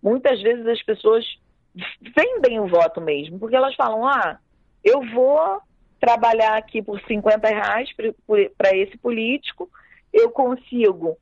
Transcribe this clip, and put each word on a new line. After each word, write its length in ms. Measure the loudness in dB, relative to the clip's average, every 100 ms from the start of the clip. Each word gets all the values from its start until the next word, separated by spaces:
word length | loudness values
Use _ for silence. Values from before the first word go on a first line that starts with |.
Muitas 360 | 0 0 0 0
vezes 260 | 0 -2 -2
as 160 | -4
pessoas 420 | -4 0 2 2 -2 -16 _ _ _ -16 -16 -16 -4 0
vendem 440 | 0 2 0 0
o 80 | 0
voto 320 | 2 2 0
mesmo, 380 | -4 -4 -6 -12
porque 160 | -2 0
elas 200 | 0 0
falam: 300 | -2 0 -2
ah, 320 | 0 -2 -6 _ _ _ _
eu 180 | 2 2 0
vou 480 | 0 2 2 0 -4 _ _ _ _
trabalhar 580 | 2 2 2 2 2 0
aqui 240 | -4 -10
por 180 | -8 -12
cinquenta 460 | -6 -2 0 2 0
reais 440 | -2 -2 -4 -6
pra, 180 | -8 -8 -8 -2
por, 100 | 0 0 _
pra 180 | 2 2
esse 220 | -2 -4
político, 720 | -6 -4 -4 -4 -8 -14 -16 _ _ _ _
eu 160 | 2 2
consigo 880 | 2 -2 -2 -6 0 0 2 -6 -6